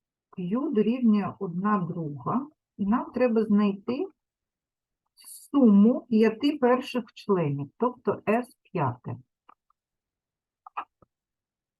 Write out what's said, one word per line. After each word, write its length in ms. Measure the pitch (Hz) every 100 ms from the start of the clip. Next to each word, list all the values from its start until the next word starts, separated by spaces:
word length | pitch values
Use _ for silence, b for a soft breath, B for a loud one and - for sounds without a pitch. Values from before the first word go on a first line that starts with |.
| _ _ _ -
Q 360 | 175 226 311
дорівнює 600 | 214 214 262 233 208 180 -
одна 380 | 196 170 202 208
друга, 720 | 165 160 151 143 170 208 285 _ _ -
і 80 | 202
нам 260 | 247 320
треба 320 | 233 247 226
знайти 640 | 214 202 208 196 - 254 392 - _ _ _ _ _ _ _ _ _ _
суму 880 | - - - 285 240 202 214 294 -
п'яти 480 | 220 220 220 285 302
перших 560 | 240 247 - 247 -
членів, 580 | - - 190 151 143 139 -
тобто 440 | 240 247 - - -
С 300 | 220 247 _
п'яте. 520 | _ 180 135 120 - 117 - _ _ _ _ _ _ _ _ _ _ _ _ _ - - - _ _ _ _ _ _ _ _ _